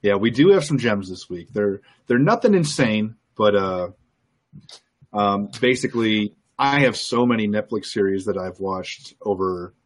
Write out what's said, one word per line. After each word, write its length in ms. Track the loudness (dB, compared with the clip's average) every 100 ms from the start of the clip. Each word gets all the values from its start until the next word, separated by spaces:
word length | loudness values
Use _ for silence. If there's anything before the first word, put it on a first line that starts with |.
Yeah, 140 | 2 2
we 140 | 0
do 200 | 4 6
have 140 | 6
some 140 | 2 0
gems 300 | 0 -2 -6
this 220 | -14 -12
week. 220 | -14 -8
They're, 280 | -2 -2 -2 _ _ 0
they're 100 | 2
nothing 360 | 4 2 2
insane, 600 | 2 0 0 0 0 -2 -8 _ 0
but, 180 | 2
uh, 340 | 2 0 -4 -6 -10 _ _ _ _ _ -20 -20 -20 _ _ _
um, 360 | -2 0 0 -4 -2
basically, 720 | 0 0 -2 -2 0 0 -2 _ _ -2
I 220 | 0 4
have 160 | 2 0
so 280 | -4 0
many 220 | 2 2 0
Netflix 400 | -2 -4 -8 -6
series 380 | -2 0 0
that 120 | -4 -6
I've 220 | -6 -8
watched 560 | -6 -6 -8 -14 -18 _
over 520 | -6 -2 -2 -4 -10 _